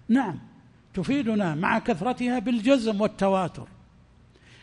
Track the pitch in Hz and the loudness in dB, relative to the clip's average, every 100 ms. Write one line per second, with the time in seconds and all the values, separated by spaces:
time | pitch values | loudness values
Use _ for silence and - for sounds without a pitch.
0 | - 254 214 127 - - - - _ 196 | 0 2 2 -6 -12 -20 -20 -20 _ -6
1 | 170 285 226 214 180 151 185 226 - 185 | -2 0 0 0 0 0 0 0 0 -2
2 | 240 247 247 247 208 240 220 277 220 202 | -2 -2 -2 -2 -2 0 4 4 2 0
3 | 208 - 196 190 170 - 120 - - - | -2 0 0 2 -2 -6 -16 -20 -20 -20
4 | - - - - - - | -20 -20 -20 -20 -20 -20